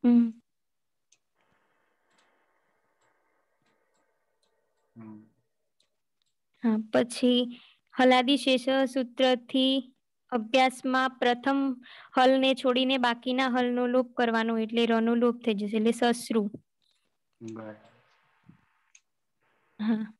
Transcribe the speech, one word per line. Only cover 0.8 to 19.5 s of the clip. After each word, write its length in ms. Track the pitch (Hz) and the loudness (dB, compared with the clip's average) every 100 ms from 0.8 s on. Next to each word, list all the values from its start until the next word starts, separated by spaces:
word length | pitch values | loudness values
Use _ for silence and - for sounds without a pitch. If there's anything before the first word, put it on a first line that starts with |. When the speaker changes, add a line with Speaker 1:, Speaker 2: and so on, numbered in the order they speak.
| _ _ _ _ _ _ _ _ _ _ _ _ _ _ _ _ _ _ _ _ _ _ _ _ _ _ _ _ _ _ _ _ _ _ _ _ _ _ _ _ _ 117 | _ _ _ _ _ _ _ _ _ _ _ _ _ _ _ _ _ _ _ _ _ _ _ _ _ _ _ _ _ _ _ _ _ _ _ _ _ _ _ _ _ -20
Speaker 2:
હમ. 260 | 110 107 110 _ _ _ _ _ _ _ _ _ _ _ _ _ | -20 -20 -20 _ _ _ _ _ _ _ _ _ _ _ _ _
Speaker 1:
હા, 120 | 233 220 220 | -2 -2 -2
પછી 680 | 254 240 - 247 247 247 - - _ _ - | -2 -2 -2 0 2 -2 -8 -20 _ _ 0
હલાદિ 380 | 254 254 247 277 | 4 4 2 0
શેષ 320 | - 254 247 269 269 | 0 0 0 0 0
સૂત્રથી 1040 | 269 247 - 262 254 247 269 262 269 262 _ _ _ _ | -2 -6 0 0 0 -2 0 0 0 -4 _ _ _ _
અભ્યાસમાં 800 | 247 220 262 262 254 262 262 262 | -6 -2 2 2 0 -4 -2 -2
પ્રથમ 720 | 254 247 240 254 277 269 254 - - - - | -2 -2 0 -2 -2 -2 -4 -12 -20 -6 2
હલને 380 | 262 262 262 262 | 4 4 2 0
છોડીને 420 | 262 247 254 269 | 0 0 0 0
બાકીના 500 | 240 233 254 254 262 | 0 -2 -4 -2 0
હલનો 400 | 247 247 247 247 | 0 0 -2 0
લોપ 260 | 247 247 | 0 -2
કરવાનો, 440 | - 240 226 226 226 | -2 0 0 -2 -2
એટલે 280 | 220 233 233 | -2 -2 0
રનો 300 | 226 226 233 | 2 2 2
લોપ 260 | 240 240 - | 0 0 -4
થઈ 80 | |
જશે, 240 | 208 208 220 | -4 -2 0
એટલે 140 | 220 | 0
સસરુ. 600 | 233 240 233 - 226 208 - _ _ _ _ _ _ _ _ | 0 0 0 -2 -2 -2 -8 _ _ _ _ _ _ _ _
Speaker 2:
બરાબર. 340 | 113 110 107 107 - _ _ _ _ _ _ - _ _ _ _ _ _ _ _ _ | -14 -14 -14 -16 -20 _ _ _ _ _ _ -20 _ _ _ _ _ _ _ _ _